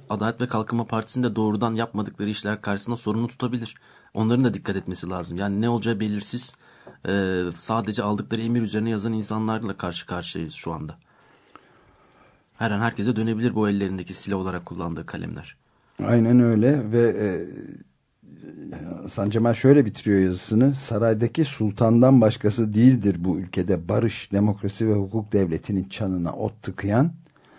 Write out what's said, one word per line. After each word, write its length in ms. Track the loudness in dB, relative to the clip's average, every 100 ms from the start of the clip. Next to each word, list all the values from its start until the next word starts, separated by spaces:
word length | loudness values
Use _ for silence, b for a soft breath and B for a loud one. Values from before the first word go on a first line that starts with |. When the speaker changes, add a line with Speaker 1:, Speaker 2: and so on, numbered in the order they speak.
| -6
Speaker 1:
Adalet 320 | -4 -2 -2
ve 60 | -2
Kalkınma 400 | -2 -2 -4 -2
Partisi'nde 480 | -4 -4 -2 -2 0
doğrudan 400 | 0 0 0 -2
yapmadıkları 540 | -2 -4 -6 -6 -6
işler 320 | -4 -4 -4
karşısında 360 | -4 -4 -4 -6
sorumlu 300 | -4 -2 -4
tutabilir. 480 | -4 -6 -4 -8 -14 b b b
Onların 320 | -2 2 2 2
da 80 |
dikkat 220 | 0 -4 -4
etmesi 340 | -6 -8 -8
lazım. 280 | -8 -6 -4
Yani 240 | -2 0
ne 80 | 0
olacağı 300 | 0 -2 -2
belirsiz. 540 | -4 -4 -6 -10 -12 B B B B B -4
E, 360 | -2 0 0 -2 -6
sadece 460 | -4 -2 -2 -4
aldıkları 380 | -2 -4 -4 -6
emir 200 | -2 -2
üzerine 280 | -2 -2 -2
yazan 240 | -4 -4
insanlarla 640 | -4 -4 -4 -4 -4 -6 -8
karşı 280 | -8 -8 -10
karşıyayız 480 | -10 -8 -8 -10
şu 200 | -10 -10
anda. 240 | -8 -10 -14 b b b b b b b b b b b b b b b -6
Her 140 | -4
an 80 | -2
herkese 360 | -2 -2 -2 -2
dönebilir 400 | -2 0 -2 0
bu 140 | 0
ellerindeki 440 | 0 -2 -4 -8
silah 240 | -10 -4 -4
olarak 280 | -4 -6 -8
kullandığı 400 | -8 -6 -8 -10
kalemler. 520 | -10 -10 -10 -14 _ _ _ _ -6
Speaker 2:
Aynen 360 | 2 4 6 6
öyle 520 | 6 4 4 2 2
ve... 100 | 2
e, 260 | 2 2 -2 -2 -6 -12 -14 -18 -20 _ _ _ -20 -20 -20 -16 -14 -14 -12 -12 -10
San 200 | -4 0
Cemal 240 | 2 2
şöyle 320 | 6 8 8 6
bitiriyor 340 | 0 2 4
yazısını. 560 | 4 0 0 4 4 2
"Saraydaki 680 | -4 0 2 2 0 0
sultandan 800 | -2 0 -2 2 4 6 8 8
başkası 520 | 6 4 0 0 0
değildir 420 | 6 6 6 2 0
bu 180 | -2 -2
ülkede 520 | -4 -4 0 -2 0
barış, 420 | 0 0 -4 -2
demokrasi 560 | 2 2 0 -4 0 2
ve 60 |
hukuk 400 | 2 0 -4 0
devletinin 500 | 2 2 0 -2 -2
çanına 500 | -2 -4 -2 -2 -4
ot 300 | -4 -6 -6
tıkayan. 480 | -10 -6 0 2 2 -2 b b b